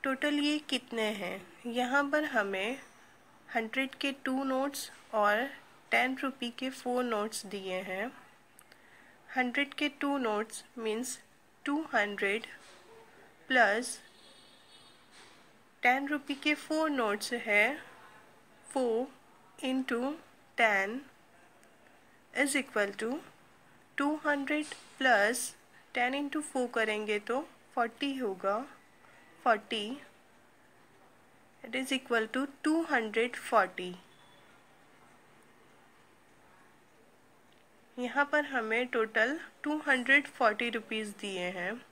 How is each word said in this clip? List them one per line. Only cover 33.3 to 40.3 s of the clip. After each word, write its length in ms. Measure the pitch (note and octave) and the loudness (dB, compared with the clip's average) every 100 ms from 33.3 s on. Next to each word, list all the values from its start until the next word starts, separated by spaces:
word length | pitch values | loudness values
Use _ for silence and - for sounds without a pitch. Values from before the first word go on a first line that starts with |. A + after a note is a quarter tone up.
| - | -2
forty। 500 | - A#3 F#3 - F3+ F3+ - - - - - - - - - - - - - - - - - - - - - - - - - - - - _ - - - - - - - _ - - - | 2 4 4 -2 -8 -10 -16 -20 -20 -20 -20 -20 -20 -20 -20 -20 -20 -20 -20 -20 -20 -20 -20 -20 -20 -20 -20 -20 -20 -20 -20 -20 -20 -20 _ -20 -20 -20 -20 -20 -20 -20 _ -20 -16 -6
यहाँ 320 | B3 C#4 C#4+ | -2 2 4
पर 140 | D4+ C#4+ | 2 2
हमें 380 | C4+ A3 A3+ B3 | -2 0 0 0
total 520 | A#3 A3 A3 A3+ D#4+ - - | 0 2 2 2 0 -8 -8
two 180 | D4+ D4+ D4 | -4 -2 2
hundred 400 | C4 A#3+ C#4 | 2 6 4
forty 400 | C#4+ | 4